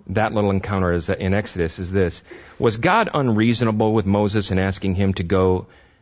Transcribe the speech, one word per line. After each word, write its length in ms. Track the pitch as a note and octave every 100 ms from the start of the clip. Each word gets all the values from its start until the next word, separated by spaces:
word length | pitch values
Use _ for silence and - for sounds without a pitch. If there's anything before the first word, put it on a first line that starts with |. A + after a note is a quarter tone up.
| -
that 260 | G2 A2
little 180 | G#2+ G2+
encounter 420 | F#2+ G2 G2 F2+
is 140 | F2 E2
that 120 | F#2
in 140 | F#2+
Exodus 460 | G2 G2+ F2 E2 -
is 120 | F2
this. 320 | G2 F2 - - - - -
Was 180 | A#2+ A2
God 320 | E3 A3 G#3+
unreasonable 800 | D3 C3 G#2+ A2+ A#2 A#2 G#2+ A2
with 120 | A2 F#2+
Moses 460 | G2+ G#2 G#2+ F#2+
in 60 | F#2
asking 380 | F#2+ F#2+ G2 F2+
him 180 | G2 F#2
to 80 |
go 440 | E2+ F#2+ F#2 F#2 - - - _